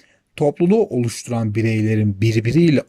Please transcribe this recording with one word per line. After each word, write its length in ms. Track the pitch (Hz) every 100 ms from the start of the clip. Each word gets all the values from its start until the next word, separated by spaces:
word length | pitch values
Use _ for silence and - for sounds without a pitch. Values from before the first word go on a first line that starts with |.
| _ _ _ -
topluluğu 500 | 147 - 175 226 202
oluşturan 680 | 123 117 - - 117 110 110
bireylerin 680 | 113 110 107 110 104 98
birbiriyle 600 | 113 110 113 143 170 139